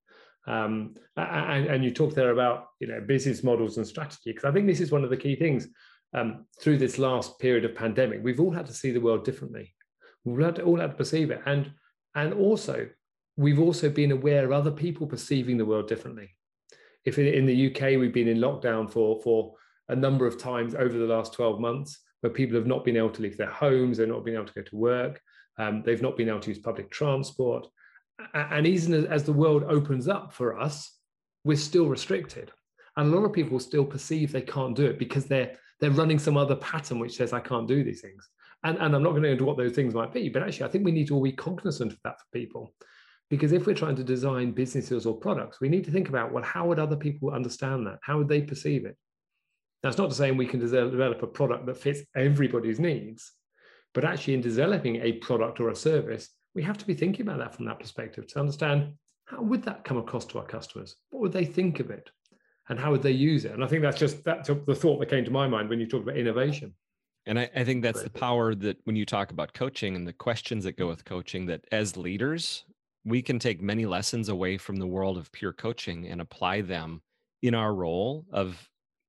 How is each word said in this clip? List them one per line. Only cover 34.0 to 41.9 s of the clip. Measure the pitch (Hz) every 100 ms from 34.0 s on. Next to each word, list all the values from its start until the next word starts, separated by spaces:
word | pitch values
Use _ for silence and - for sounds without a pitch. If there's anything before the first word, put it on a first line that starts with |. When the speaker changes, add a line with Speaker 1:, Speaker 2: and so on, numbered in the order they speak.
| - 156 147
Speaker 1:
they | 135
can't | 123 143 131 117
do | 139
it | -
because | 123 139 -
they're, | 135 120 - - _
they're | 147
running | 139 160 151
some | 151 143
other | 139 131
pattern | - 127 - 120
which | 117 -
says, | 120
"I | 120
can't | - 120 113
do | 139
these | 117 -
things." | 98 98 - _ - _
And, | 160 160
and | 156 143
I'm |
not | 165
gonna | 151 151
go |
into | 127 135
what | 127
those | 123
things | 135 127 113
might | 113
be, | 247 170
but | 131
actually, | 190 147 131
I |
think | 196 190
we |
need | 160 143
to | 143
all |
be | 135
cognizant | 131 170 180 185 143 110